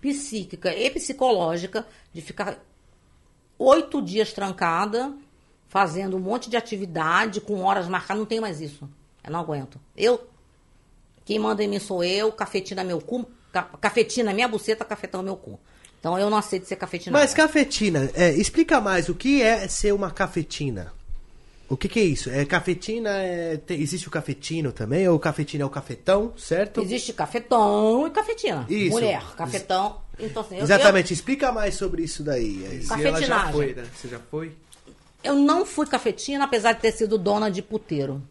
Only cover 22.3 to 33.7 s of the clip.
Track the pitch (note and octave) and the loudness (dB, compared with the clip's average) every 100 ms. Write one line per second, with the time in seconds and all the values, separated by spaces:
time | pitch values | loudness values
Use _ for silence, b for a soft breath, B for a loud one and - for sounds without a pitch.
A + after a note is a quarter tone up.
22.3 | C3 C#3+ F3+ F3+ F3+ - A3+ A3 G3+ F#3+ | -2 0 0 0 -4 -2 -4 -2 -2 -2
23.3 | F3 E3 D#3 - D#3+ D3 F3+ - E3 D3 | -4 -4 -6 -6 -4 -2 -4 -6 -6 -4
24.3 | C3+ - D#3+ D3 - A2 D3 F#3+ E3 D#3+ | -8 -6 -4 -4 -4 -2 2 4 4 2
25.3 | D3+ D3 D3+ C#3 C#3 - B2 - G3 A3+ | -2 -4 -4 -4 -6 -10 -8 2 2 2
26.3 | - - E3+ G3+ - G3 A#3+ A#3 A3+ D#3 | -8 -4 0 0 -2 -4 -4 -6 -4 -4
27.3 | A#3 A#3 A#3+ G#3 G#3 G#3+ A3+ D#4+ D#4+ G#4+ | -4 2 4 6 4 4 4 2 -2 -2
28.3 | A4+ G#4 E3 A#2+ G3+ F#3+ A3+ A3+ F3 - | -2 -2 -2 -2 0 2 2 0 -2 -6
29.3 | - E3+ F3+ - F#3 G3 - - - A3 | -8 -6 -4 -2 0 0 -4 -12 -10 -8
30.3 | A#3 G#3+ F#3 F3 G3 G3 F#3+ F3+ E3 - | -8 -8 -4 4 8 8 6 2 -2 -2
31.3 | C4+ C4+ A#3 G3+ F#3+ G3 - D#3+ - D3 | 0 0 0 -2 -2 -4 -4 -4 -6 -4
32.3 | C3 A2+ F#2+ F#2+ C3 - - D3+ D#4+ C#4 | -2 -2 -4 -8 -6 -4 0 2 2 2
33.3 | A3+ F3+ D3+ C#3+ | 2 2 0 -2